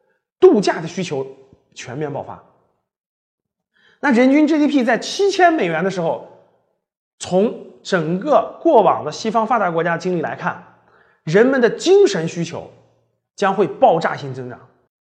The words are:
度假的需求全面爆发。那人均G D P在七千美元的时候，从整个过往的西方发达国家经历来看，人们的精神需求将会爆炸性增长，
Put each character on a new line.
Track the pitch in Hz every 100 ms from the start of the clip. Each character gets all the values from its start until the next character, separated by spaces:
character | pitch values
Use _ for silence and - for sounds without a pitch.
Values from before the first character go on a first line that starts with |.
| _ _ _ -
度 | 370 214
假 | 220 185
的 | 165
需 | 190
求 | 175 135 135 - _ _ _
全 | - - 143
面 | 147
爆 | 131
发。 | 95 85 _ _ _ _ _ _ _ _ _ _ _ _ _ _ _ _
那 | 277
人 | 226 262
均 | 285 302
G | 311
D | 294
P | 285
在 | 233 220
七 | - - 403
千 | 359 349
美 | 320 190
元 | -
的 | 190
时 | 180
候， | 165 113 98 - _ _ _ _ _ _ _ -
从 | - 180 220 - - -
整 | - 185 156 185
个 | 294 254 - -
过 | 330 247
往 | 170 120
的 | 139
西 | 151 220
方 | 220
发 | 220 240
达 | 180
国 | 165
家 | 170 165
经 | 185
历 | 175
来 | 123
看， | 135 170 - - _ _ _ _ _
人 | 156 190
们 | 254 269
的 | 226
精 | - 330 392
神 | 381 175 165
需 | 170
求 | 160 110 - - _ _ _ _ _
将 | - 196
会 | 196
爆 | 180 - 247 165
炸 | 165
性 | 147 135
增 | 127 123
长， | - - _ _ _